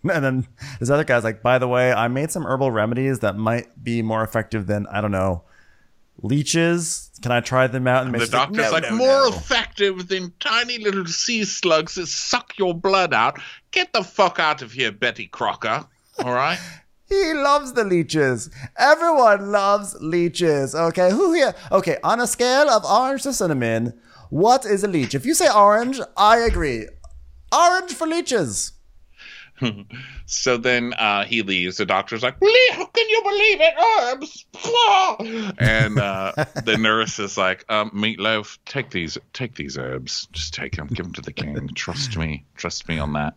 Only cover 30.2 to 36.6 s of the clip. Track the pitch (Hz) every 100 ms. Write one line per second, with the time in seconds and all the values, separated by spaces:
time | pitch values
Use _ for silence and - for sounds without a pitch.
30.2 | - - 131 120 123 123 120 - 107 101
31.2 | 101 117 98 92 87 - 98 95 - 113
32.2 | 123 135 403 480 508 - 381 - 440 440
33.2 | 403 403 427 359 320 320 440 427 240 269
34.2 | 302 - - - 440 466 453 392 370 220
35.2 | 226 226 208 - 107 110 107 104 101 95
36.2 | 95 - 151 -